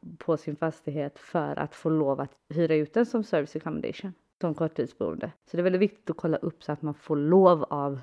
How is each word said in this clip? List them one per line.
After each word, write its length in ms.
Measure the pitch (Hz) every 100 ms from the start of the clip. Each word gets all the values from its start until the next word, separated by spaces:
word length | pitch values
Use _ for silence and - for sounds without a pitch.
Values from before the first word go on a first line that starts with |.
| 165 165
på 200 | - 156
sin 180 | - 147
fastighet 640 | 165 - - 147 143 -
för 400 | - 175 147 143
att 160 | 147 -
få 140 | 165
lov 300 | 156 139 139
att 100 | 135 _ -
hyra 260 | 151 165 156
ut 180 | 151
den 120 | 226 233
som 180 | 233
service 320 | 208 165 147 156
accommodation, 580 | 160 156 - - 196 180 _ -
som 120 | 175
korttidsboende. 800 | 147 160 - 123 - 87 80 - - _
Så 60 | 170
det 40 |
är 20 |
väldigt 180 | 180 185
viktigt 280 | 202 - -
att 80 | 165
kolla 200 | 170 156
upp 260 | - -
så 80 | -
att 100 | 147
man 120 | 156
får 220 | 143 - 151
lov 500 | 147 185 185 165 -
av 300 | 147 143 135